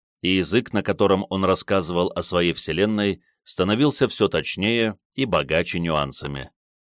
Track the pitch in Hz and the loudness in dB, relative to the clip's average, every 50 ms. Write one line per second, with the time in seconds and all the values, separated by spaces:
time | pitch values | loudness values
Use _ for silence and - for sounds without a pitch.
0 | _ _ _ _ - 90 92 95 90 78 95 120 - - - 104 - - 95 - | _ _ _ _ -2 0 2 2 2 2 0 0 0 0 -4 -2 -2 -2 0 2
1 | 104 95 98 92 101 - 95 95 95 92 92 - - - 101 98 87 85 87 87 | 4 4 4 2 0 -4 -2 0 2 2 2 0 0 0 0 0 0 0 0 0
2 | 90 92 - 90 85 - 90 87 87 85 80 - - - 78 85 101 107 107 104 | 0 0 -2 -4 -4 0 0 2 2 2 0 -2 -4 -4 0 0 2 2 2 0
3 | 104 101 92 - _ _ _ _ _ - - - 90 98 107 117 147 147 135 - | 0 0 -2 -4 _ _ _ _ _ -10 -2 0 2 2 4 4 4 2 4 2
4 | 139 110 - - 107 95 - 80 78 - - - 95 110 117 117 113 110 101 - | 0 0 2 0 0 2 2 -2 -2 -4 -6 -2 -2 0 0 0 0 -2 -2 -6
5 | _ _ _ - 135 123 87 78 73 69 78 82 90 - - 87 82 82 80 76 | _ _ _ -6 -4 0 0 0 0 2 0 0 0 0 -4 -4 -2 0 0 0
6 | 71 69 - - - 71 71 67 65 - _ _ _ _ _ _ | -2 -2 -6 -8 -8 -8 -8 -8 -12 -14 _ _ _ _ _ _